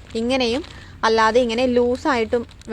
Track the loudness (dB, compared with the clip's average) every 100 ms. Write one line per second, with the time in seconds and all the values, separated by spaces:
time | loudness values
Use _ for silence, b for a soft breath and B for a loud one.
0 | -10 -6 -2 0 0 -2 -6 B B B
1 | 0 4 4 4 2 0 2 2 2 0
2 | 0 -2 0 -4 -6 -14 -6